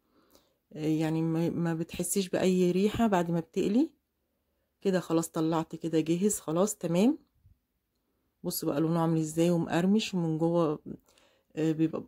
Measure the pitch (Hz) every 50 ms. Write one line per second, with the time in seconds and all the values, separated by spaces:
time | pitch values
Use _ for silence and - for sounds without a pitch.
0 | _ _ _ _ _ _ _ - _ _ _ _ _ _ - 151 156 156 156 156
1 | 160 156 160 160 160 165 160 165 170 165 - - 170 165 165 160 170 - - -
2 | 175 - - 202 190 180 - - - 190 190 185 180 175 175 185 196 214 - -
3 | 233 220 202 175 175 170 170 170 165 - - 196 - 180 202 247 311 - - _
4 | _ _ _ _ _ _ _ _ _ _ _ _ _ _ _ _ - 196 185 175
5 | - - 165 165 165 - - 170 160 160 170 160 160 - - 160 - 165 165 160
6 | 156 156 170 175 196 214 202 - - - 160 170 196 214 - - - 165 165 175
7 | 208 254 311 - _ _ _ _ _ - _ _ _ _ _ _ _ _ _ _
8 | _ _ _ _ _ _ _ _ - 175 175 - 170 160 147 143 160 160 170 170
9 | 165 165 165 160 160 156 160 165 165 175 175 165 165 - - 165 175 190 202 220
10 | 220 - - 180 170 160 160 156 165 165 170 170 165 156 151 - - - - -
11 | _ _ _ _ _ _ _ _ _ _ - - 156 160 156 151 160 160 - -
12 | -